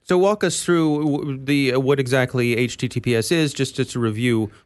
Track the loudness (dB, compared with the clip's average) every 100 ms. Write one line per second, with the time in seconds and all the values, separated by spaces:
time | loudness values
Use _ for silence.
0 | 0 2 2 2 -2 -2 0 2 2 0
1 | -2 -2 -4 -8 0 2 2 2 2 0
2 | 2 2 2 0 0 0 -2 -2 -6 -4
3 | 0 0 2 0 0 -2 -4 -2 -4 -2
4 | -2 0 0 0 -2 -8